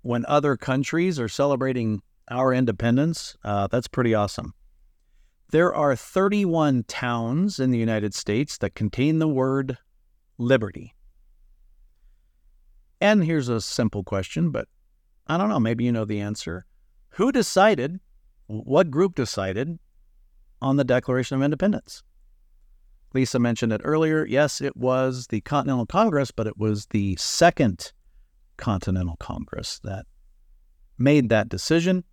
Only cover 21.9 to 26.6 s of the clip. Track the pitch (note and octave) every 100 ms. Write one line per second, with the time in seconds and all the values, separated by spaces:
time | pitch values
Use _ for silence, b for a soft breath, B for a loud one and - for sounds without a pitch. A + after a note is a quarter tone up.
21.9 | - _ _ _ _ _ _ _ - _
22.9 | - _ C3 B2+ B2+ A#2+ A2+ A#2 G#2+ -
23.9 | D#3 D#3+ D#3 D#3 B2+ D3 - C#3 B2 B2+
24.9 | B2+ C3 B2+ B2+ G#2+ - D3 C#3 B2+ A2+
25.9 | F3+ A3 D3 C3 - G#2+ G2+